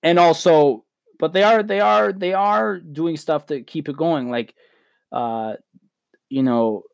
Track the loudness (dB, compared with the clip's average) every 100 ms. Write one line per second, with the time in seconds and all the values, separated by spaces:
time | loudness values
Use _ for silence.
0 | 2 4 4 4 4 4 4 0 _ _
1 | _ _ -2 2 4 2 0 0 2 2
2 | 0 -2 -4 -2 0 0 -2 -6 -10 -6
3 | -6 -4 -4 -4 -4 -10 -8 -10 -10 -4
4 | -2 -2 -4 -6 -8 _ _ _ _ _
5 | _ -6 -4 -6 -6 -10 _ _ _ _
6 | _ _ _ -2 0 2 0 -2 -10